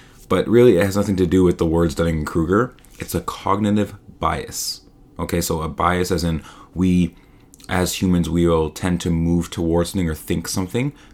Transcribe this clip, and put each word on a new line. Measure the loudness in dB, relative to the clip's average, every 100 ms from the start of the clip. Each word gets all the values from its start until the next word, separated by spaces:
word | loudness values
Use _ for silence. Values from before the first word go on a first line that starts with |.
| -20 -20 -2
But | -2 4
really, | 6 8 6
it |
has | 2 0
nothing | 0 0
to | 2
do | 4
with | 4 2
the | 0
words | 2 0
Dunning | 0 -2 -2
and | -2
Kruger. | -2 2 2 0 -6 -20 -16
It's | -8
a | -6
cognitive | -6 -6 -2 0 2 0 -2 -6 -20 -6
bias. | -4 -4 -6 -8 -8 -10 -16 -20 -18 -10
Okay, | -4 -4
so | -2 -4
a | -6
bias | -2 0 0 0
as | 0
in | 0 -2 -6 -18 -12
we, | -2 2 2 2 -4 -20 -20 -20 -20 -6
as | -2 -2 -2
humans, | 0 0 0
we | 2 2
will | 2 0
tend | -4 -4 -2
to | -2
move | -2 0 0 -2
towards | -4 0 0 0
something | -2 -4
or |
think | -4 -4 -4 -4
something | -6 -4 -4 -6 -8 -18